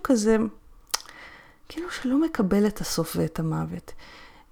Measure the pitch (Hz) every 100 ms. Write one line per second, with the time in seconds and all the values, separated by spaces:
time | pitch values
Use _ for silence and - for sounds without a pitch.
0 | - 240 214 220 220 - - - - -
1 | - - - - - - - 320 359 -
2 | 247 277 320 320 190 202 208 - - -
3 | 160 - 160 - 160 156 160 175 - -
4 | - - - - -